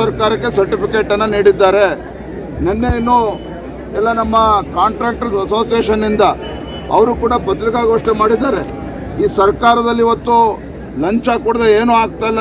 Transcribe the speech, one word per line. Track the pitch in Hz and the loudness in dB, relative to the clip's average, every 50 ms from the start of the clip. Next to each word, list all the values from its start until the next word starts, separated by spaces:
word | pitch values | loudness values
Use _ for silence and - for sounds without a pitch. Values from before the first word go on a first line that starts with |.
ಸರ್ಕಾರಕ್ಕೆ | 226 220 - - 220 214 220 - 226 233 - 202 | -2 -2 0 0 0 0 0 -2 -2 -2 0 0
ಸರ್ಟಿಫಿಕೇಟ್ | 196 - 220 185 196 - 220 214 208 - 202 | 0 0 0 -2 -2 -2 -2 -2 0 0 0
ಅನ್ನ | 208 220 214 208 | 0 0 0 0
ನೀಡಿದ್ದಾರೆ. | 208 196 202 185 175 196 190 190 202 202 180 147 120 - - - - - - - - - - - - 151 | 4 4 4 4 6 4 4 6 4 2 2 0 -4 -8 -12 -14 -14 -14 -12 -12 -12 -12 -10 -8 -4 -2
ನಿನ್ನೆ | 175 208 220 240 247 240 240 | -2 -2 0 -2 -2 -2 -2
ಇನ್ನು | 233 247 247 240 226 208 175 - - - - - - - - - - - - 196 | 0 2 2 2 2 0 -2 -6 -10 -12 -12 -12 -12 -14 -14 -14 -12 -8 -4 -2
ಎಲ್ಲ | 220 233 226 226 | 0 0 0 0
ನಮ್ಮ | 226 220 226 226 220 220 214 196 - - 170 175 | -2 0 2 2 4 4 2 2 0 -2 -2 0
ಕಾಂಟ್ರಾಕ್ಟರ್ಸ್ | 190 220 208 - 233 240 226 - 247 233 196 196 190 | 0 0 0 -2 -2 -4 -2 -4 -4 -4 -2 -2 -2
ಅಸೋಸಿಯೇಷನ್ | - 208 220 226 - 226 226 - 196 214 214 220 214 | 0 0 -2 0 0 0 0 0 0 0 0 0 0
ಇಂದ | 214 214 202 160 - - - - - - - - - - - - 147 185 | 2 4 4 2 2 0 -6 -10 -12 -12 -12 -12 -12 -12 -6 0 2 4
ಅವರು | 226 247 233 - 233 | 4 4 2 0 -2
ಕೂಡ | 226 240 240 - 196 | 0 0 0 0 -2
ಪತ್ರಿಕಾಗೋಷ್ಠಿ | 190 156 214 226 220 240 233 226 226 214 - 226 214 214 | -4 -2 -2 -2 -2 0 0 2 0 2 0 0 0 2
ಮಾಡಿದ್ದಾರೆ. | 214 220 226 214 269 277 220 170 135 - - - - - - - - - - - | 2 2 2 2 0 0 -2 -2 -4 -6 -10 -10 -10 -12 -12 -12 -12 -8 -4 -2
ಈ | 208 196 - 196 | -2 0 2 2
ಸರ್ಕಾರದಲ್ಲಿ | 196 202 156 - 240 233 233 233 233 233 233 233 233 | 2 2 2 2 2 4 4 4 2 0 0 2 2
ಇವತ್ತು | 233 233 - - 240 240 233 233 214 190 175 - - - - - - - 127 151 | 2 0 0 0 2 2 4 4 2 0 -4 -8 -14 -14 -14 -14 -12 -6 -4 -2
ಲಂಚ | 180 220 233 - 254 233 202 185 | -2 -2 -2 0 0 -2 0 0
ಕೊಡದೆ | 220 226 233 233 220 208 214 | -2 0 2 4 4 4 4
ಏನೂ | 233 240 233 226 226 | 4 4 4 2 2
ಆಗ್ತಾ | - - - 226 226 | 0 -2 -4 -4 -2
ಇಲ್ಲ | 226 220 | 0 0